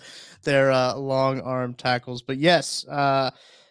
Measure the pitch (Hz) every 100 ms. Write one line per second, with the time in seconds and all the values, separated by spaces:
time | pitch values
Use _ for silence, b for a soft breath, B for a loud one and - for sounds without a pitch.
0 | B B B B - 139 135 131 127 127
1 | 139 131 135 131 127 127 123 123 131 123
2 | - 123 - 135 165 165 - - - 147
3 | 139 135 131 b b b b